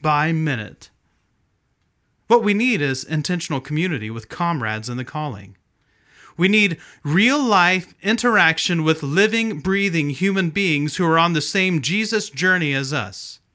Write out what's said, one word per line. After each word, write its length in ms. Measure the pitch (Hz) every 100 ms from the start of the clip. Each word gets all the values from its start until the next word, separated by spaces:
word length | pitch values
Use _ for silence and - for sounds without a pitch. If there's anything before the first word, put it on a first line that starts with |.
by 320 | 156 147 160
minute. 560 | 160 156 120 104 - - _ _ _ _ _ _ _ _ _ _ _ _ _ -
What 160 | 233
we 100 | 202
need 280 | 208 254 202
is 240 | 143 131 -
intentional 560 | 151 147 180 - 139
community 480 | - 151 185 135 107
with 180 | 113 -
comrades 640 | - 170 160 110 110 110
in 80 | 123
the 80 | 123
calling. 500 | 156 147 104 98 - _ _ _ _ _ _ - -
We 120 | 185
need 320 | 214 202 165 - -
real-life 920 | 143 165 233 294 247 196 175 185 - _
interaction 840 | 196 233 240 208 165 160 - 170
with 200 | 156 160
living, 560 | 139 165 214 226 226 165
breathing 500 | 180 196 196 165 143
human 400 | 131 196 196 175
beings 460 | 190 190 147 147 -
who 100 | 170
are 140 | 165
on 140 | 170
the 80 | 160
same 380 | - 196 185 170
Jesus 480 | 127 202 214 220 -
journey 420 | 135 185 180 151
as 180 | 135 135
us. 480 | 143 104 - - - _